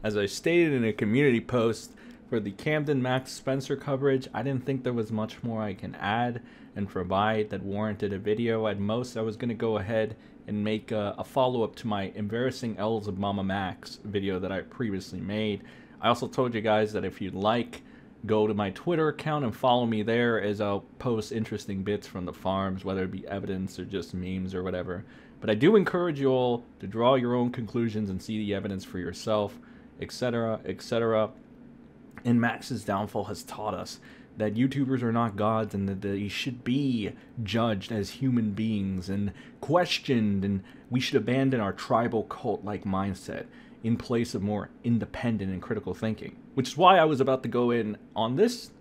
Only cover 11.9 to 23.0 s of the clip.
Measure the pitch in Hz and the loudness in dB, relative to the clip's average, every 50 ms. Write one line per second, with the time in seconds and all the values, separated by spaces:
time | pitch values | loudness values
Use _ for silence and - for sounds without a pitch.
11.9 | 107 101 98 95 - 107 107 101 110 117 123 127 123 - 127 117 107 - 101 110 | -2 -2 -2 -4 -6 -6 -6 -4 -2 -2 -2 -2 -2 -4 -6 -6 -4 -2 -2 0
12.9 | 113 110 95 104 95 95 101 101 98 98 95 95 95 101 98 104 98 - - - | 0 -2 -2 -4 -4 -2 -2 0 0 0 0 0 0 -2 -2 -4 -6 -8 -14 -18
13.9 | - - - 104 98 104 98 98 92 90 95 92 95 92 85 - - - 127 107 | -18 -12 -12 -4 -2 0 0 0 0 0 -2 -2 -4 -4 -6 -8 -8 -6 -4 -2
14.9 | 98 92 87 - - 92 92 92 104 107 107 107 101 98 - - - - - - | -2 -4 -6 -8 -10 -8 -6 -4 -2 -2 0 -2 -2 -4 -6 -14 -20 -20 -20 -20
15.9 | - - - 110 120 120 135 113 - - 127 123 117 110 104 110 107 107 110 104 | -14 0 2 2 2 2 0 -4 0 0 0 2 0 0 2 4 4 4 4 2
16.9 | 107 98 87 95 87 - 104 92 - 95 98 107 117 120 117 - - - - - | 0 -2 -4 -4 -6 -6 -8 -8 -4 0 2 2 2 2 0 -4 -8 -16 -18 -20
17.9 | - - - - - - - 104 107 107 107 107 107 101 104 98 92 - - 175 | -20 -20 -20 -20 -20 -14 -2 2 4 4 4 4 2 2 0 -2 -2 -4 -2 0
18.9 | 175 160 160 151 147 151 - 156 151 151 143 117 - - - 127 123 123 123 113 | 2 2 2 0 0 -2 -4 -2 -2 0 0 -2 -2 2 4 6 6 6 4 2
19.9 | 113 107 104 113 113 120 120 120 113 107 95 104 104 95 104 101 101 98 - - | 2 0 2 2 2 2 4 4 2 2 0 0 0 0 0 0 0 -2 -4 -8
20.9 | - - - 131 117 110 104 - - 113 107 - 110 104 - - 98 95 95 104 | -18 -6 -2 0 0 0 -2 -2 -4 -4 -2 -2 -4 -8 -6 -6 -4 -4 -2 -2
21.9 | 104 101 - - - 95 90 87 - - - 92 95 98 98 95 92 95 92 95 | -2 -2 -4 -6 -8 -8 -6 -6 -8 -6 -4 -2 0 0 0 -2 -4 -4 -4 -4
22.9 | 95 95 | -2 -2